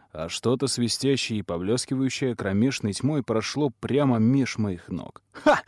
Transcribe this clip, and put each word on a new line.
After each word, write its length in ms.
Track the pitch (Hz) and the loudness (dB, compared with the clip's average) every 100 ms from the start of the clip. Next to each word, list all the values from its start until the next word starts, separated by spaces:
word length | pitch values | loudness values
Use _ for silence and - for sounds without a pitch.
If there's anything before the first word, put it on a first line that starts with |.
| _ | _
а 160 | 76 85 | -10 -8
что-то 380 | - 113 127 135 | -2 0 0 0
свистящее 720 | - 117 - 135 135 - 107 | 0 -2 0 0 0 -2 -4
и 40 | |
поблескивающее 920 | 95 85 92 127 - 131 135 - 131 113 | -4 -4 0 -2 -2 -2 -2 -2 -4 -4
кромешной 580 | 101 98 127 131 107 | -2 2 2 0 -4
тьмой 280 | 95 135 151 | -2 -2 0
прошло 500 | - 110 - 139 147 - | 0 -2 -2 -2 -2 -2
прямо 360 | 110 131 139 117 | 0 2 4 4
меж 400 | 110 139 120 - | 4 4 2 -2
моих 300 | 107 87 - | -4 -4 -8
ног. 340 | 90 - - _ | -10 -10 -18 _
Ха! 280 | - - 254 | 0 2 2